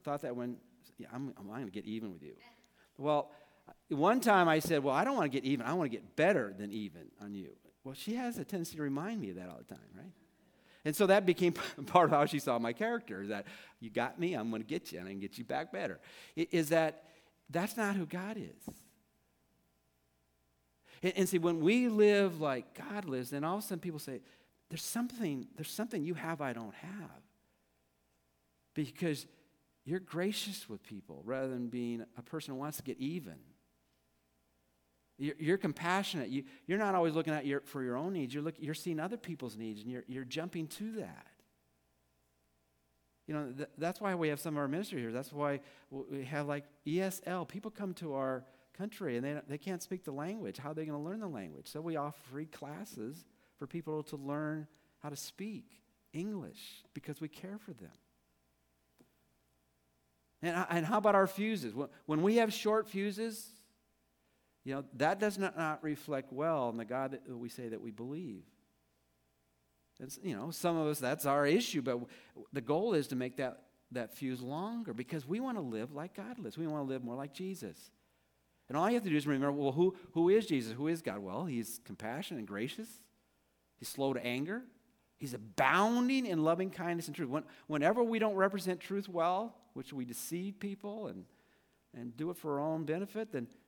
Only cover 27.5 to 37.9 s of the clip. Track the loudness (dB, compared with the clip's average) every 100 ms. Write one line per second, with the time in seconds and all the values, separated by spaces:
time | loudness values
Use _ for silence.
27.5 | _ _ _ _ _ _ _ _ _ _
28.5 | _ _ -4 -4 -2 -2 -2 -6 -20 _
29.5 | _ _ _ -6 -6 -4 -2 0 0 -4
30.5 | -8 -10 -12 -10 -14 -12 -10 -4 -2 0
31.5 | -2 -2 -2 -2 -4 -6 -14 -8 -8 -6
32.5 | -6 -6 -6 -6 -4 -2 -4 -8 -14 -20
33.5 | _ _ _ _ _ _ _ _ _ _
34.5 | _ _ _ _ _ _ -6 -4 0 2
35.5 | 2 2 0 2 2 2 -2 -2 -4 -6
36.5 | -10 -2 2 4 6 4 4 2 0 0
37.5 | -2 -2 -4 -2